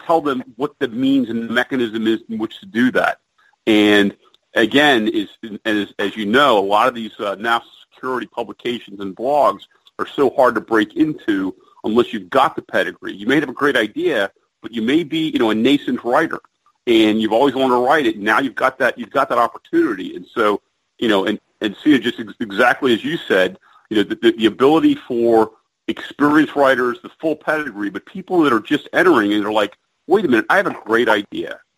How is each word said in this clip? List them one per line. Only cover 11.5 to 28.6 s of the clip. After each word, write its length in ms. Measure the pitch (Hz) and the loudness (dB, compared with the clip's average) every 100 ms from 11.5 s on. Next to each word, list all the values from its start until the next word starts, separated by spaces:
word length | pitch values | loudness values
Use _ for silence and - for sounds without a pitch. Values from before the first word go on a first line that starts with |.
| - _ _ | -8 _ _
unless 280 | 104 113 113 | -2 0 0
you've 180 | 117 90 | -4 -4
got 260 | 131 147 - | 0 0 -4
the 60 | |
pedigree. 520 | - 110 87 92 95 | -6 -4 -4 -6 -14
You 140 | 92 104 | -8 -2
may 120 | 143 | 0
have 100 | 135 | -2
a 40 | |
great 240 | - 143 131 | -2 0 0
idea, 540 | 110 - 180 123 98 - _ _ | -2 -2 -2 -2 -4 -8 _ _
but 100 | - | -12
you 100 | 113 | -4
may 220 | 110 156 | 0 0
be, 260 | 156 160 160 | 0 -4 -2
you 100 | 139 | 0
know, 120 | 113 | 0
a 40 | 107 | 2
nascent 480 | 123 143 - 123 | 2 0 0 -6
writer, 360 | 120 135 165 - - _ _ _ - | 0 0 0 -6 -14 _ _ _ 2
and 340 | 113 107 107 | 4 4 2
you've 120 | 110 | 0
always 220 | 113 143 135 | 2 2 2
wanted 200 | 131 123 | 0 2
to 100 | 127 | 2
write 200 | 156 123 | 2 0
it. 120 | 107 | -2
Now 220 | 104 110 | 0 0
you've 160 | 135 - | 0 -2
got 240 | 131 - | -4 0
that, 180 | 123 - | -2 -2
you've 140 | 110 | -6
got 180 | 139 135 | -2 0
that 80 | 123 | 0
opportunity. 800 | 117 - - 170 160 98 87 87 | 0 -2 -4 -2 0 -4 -10 -12
And 100 | 92 | -10
so, 360 | - 107 101 - _ _ _ | 0 0 0 -6 _ _ _
you 100 | 120 | 0
know, 180 | 101 95 | 2 0
and, 140 | 107 - _ | -4 -10 _
and 140 | 110 95 | -8 -2
Sia, 160 | 156 135 | 2 2
just 200 | 117 - | 2 -6
ex-, 140 | 107 - | -12 -10
exactly 540 | 110 98 123 139 135 | -8 0 0 2 0
as 100 | 107 | 0
you 140 | 131 165 | -2 -8
said, 420 | - 98 92 95 _ _ _ | 0 0 0 -4 _ _ _
you 80 | 107 | -2
know, 60 | |
the, 120 | 95 - | -2 2
the, 160 | 117 | 2
the 140 | 113 110 | 2 0
ability 500 | - 131 160 147 139 | 2 2 4 2 0
for 560 | - 120 117 113 110 - _ _ - | -4 -2 4 4 2 -4 _ _ -12
experienced 680 | - - - 147 151 147 143 | -10 -12 -2 2 2 2 2
writers, 420 | 135 131 123 117 | 2 2 0 -4
the 60 | 127 - | -12 -8
full 160 | 160 147 | -6 -4
pedigree, 540 | - 156 147 101 101 | -4 -4 -6 -8 -8
but 160 | 185 - | -8 -12
people 360 | 190 - 180 | -16 -4 2
that 120 | 143 | 2
are 80 | 113 | 2